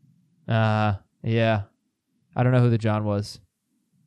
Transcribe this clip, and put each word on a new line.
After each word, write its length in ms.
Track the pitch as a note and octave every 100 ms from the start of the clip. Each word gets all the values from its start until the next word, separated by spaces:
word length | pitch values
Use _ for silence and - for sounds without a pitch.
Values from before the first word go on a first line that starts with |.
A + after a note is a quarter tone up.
| _ _ _ _ -
Uh, 460 | A2+ A2 G#2+ G#2+ G2+ _ _
yeah. 400 | A#2 A2+ A2+ G#2+ G2+ _ _ _ _ _ _
I 80 | -
don't 100 | B2
know 80 | B2+
who 100 | A#2+
the 80 | A2+
John 260 | A2 G#2+
was. 340 | G#2+ G2+ G2+ - _ _ _ _ _ _